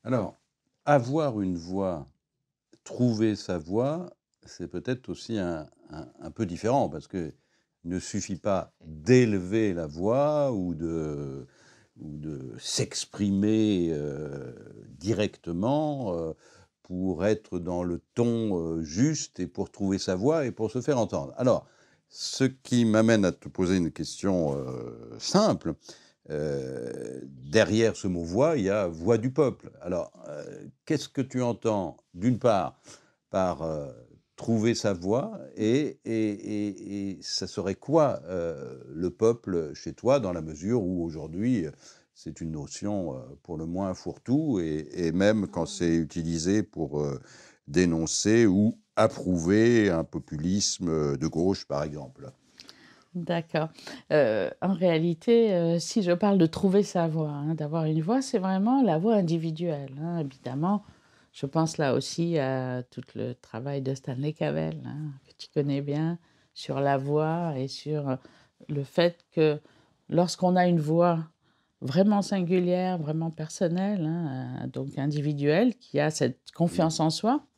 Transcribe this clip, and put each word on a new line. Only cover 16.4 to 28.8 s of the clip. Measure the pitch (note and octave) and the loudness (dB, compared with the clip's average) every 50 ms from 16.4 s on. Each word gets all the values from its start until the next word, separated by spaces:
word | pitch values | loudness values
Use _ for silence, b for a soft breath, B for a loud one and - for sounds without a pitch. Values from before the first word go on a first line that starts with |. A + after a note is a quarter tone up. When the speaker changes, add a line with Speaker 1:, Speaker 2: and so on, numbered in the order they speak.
| b b b b b b _ _ | b b b b b b _ _
Speaker 1:
pour | _ - F2+ F2+ F#2 F#2 F2 D#2 F#2 | _ -8 -6 -2 -2 -2 0 2 2
être | G#2+ A2 G#2+ - - F#2 F2+ | 2 2 0 -2 -8 -8 -6
dans | E2+ F2+ F2 F2 | -4 -4 -4 -2
le | F2 F2 F2 E2 _ _ _ | -2 -2 -4 -6 _ _ _
ton, | A#2 A#2+ A#2+ A#2 A2+ A2+ G#2+ F#2 E2+ | 0 2 2 2 0 0 0 -2 -2
euh, | E2 E2 E2 E2 | -2 -2 -4 -4
juste | D#2+ D2 D2+ F#2+ C3 D#3 D#3 C#3 - - _ - | -6 -4 0 2 2 2 2 -2 -6 -10 _ -8
et | F#2 | -8
pour | D#2 _ - G2 - | -8 _ -8 -8 -8
trouver | - - G2+ F#2+ G2 | -6 -4 0 0 0
sa | F#2 - - F#2 | 0 0 -2 -2
voix | F2+ G#2 C#3 D#3+ E3 C#3 | 0 0 0 2 2 -2
et | A#2+ | -4
pour | F#2+ - A2 G#2+ | -4 -4 -6 -4
se | - B2+ | -4 -4
faire | B2 - C#3+ B2 | -2 0 0 0
entendre. | G#2+ - - D#2+ C#2+ - - - | 0 0 -2 -6 -6 -6 -6 0
Alors, | B2 B2+ G#2+ D#2+ b b b b b b b b b _ | 2 2 2 2 b b b b b b b b b _
ce | - - - - - - C3+ | -14 -10 -10 -8 -2 0 0
qui | C3 C3 _ _ - B2+ A#2+ A#2 | 0 0 _ _ 2 4 4 4
m'amène | A2 G#2 A2 A2 A2+ A#2 G#2+ F#2+ | 6 6 6 6 6 6 6 6
à | F2 | 2
te | D#2+ _ - D2 | 0 _ -14 -10
poser | - - F#2 F2 G2 F#2 | -2 0 2 4 4 2
une | E2+ D#2 | 2 0
question, | - - D#2 - - - - G2+ F#2+ F2+ D#2+ C#2+ C#2 | -2 -6 -8 -8 -8 -4 -2 0 2 2 0 0 -2
euh, | C#2+ C2 B1+ B1+ B1 A#1 - - A#2 A#2 A#2 A2+ A2+ | -2 -4 -6 -8 -8 -10 -12 -14 -14 -16 -16 -14 -10
simple, | - - - F#3+ A3 G3 A2 D#2 - E2 C#2+ B B B B B B B B B _ - | -6 2 4 4 6 4 2 0 -2 -6 -6 B B B B B B B B B _ -8
euh, | D2+ D2+ D2+ D2+ C#2+ C#2 C2 C2 C2 B1 A#1+ A#1+ A#1+ B1+ A#1+ A1+ B1+ C2 C#2+ | -4 -4 -2 -2 -2 -4 -6 -6 -8 -8 -8 -8 -10 -10 -10 -10 -10 -12 -14
derrière | C#2 C#2 C2 B1+ C#2+ D2 A2 G#2 D#2+ G#2 A2+ A2+ A2 - | -16 -18 -16 -12 2 6 6 6 6 4 4 4 4 2
ce | - - G2 | 0 -2 -2
mot | F2+ E2+ | -2 -2
voix, | E2+ E2 F2 A2 C#3 E3 E3 | -2 -2 2 2 2 2 2
il | C3 F#2 | 2 0
y | F#2+ | 2
a | G2+ G#2+ | 2 2